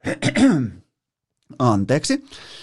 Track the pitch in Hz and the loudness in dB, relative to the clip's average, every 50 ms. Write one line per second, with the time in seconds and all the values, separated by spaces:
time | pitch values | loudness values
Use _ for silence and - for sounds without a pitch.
0 | - - - - - - - - 247 277 214 151 123 104 90 90 - _ _ _ | -8 -8 -6 -4 -2 -2 0 2 4 4 4 2 0 -4 -6 -12 -20 _ _ _
1 | _ _ _ _ _ _ _ _ _ - - - 131 123 107 101 98 104 127 151 | _ _ _ _ _ _ _ _ _ -16 -6 -2 0 2 2 2 0 0 -2 -2
2 | - - 262 285 - - - - - - - - | 0 -2 -4 -4 -6 -10 -20 -20 -20 -20 -20 -20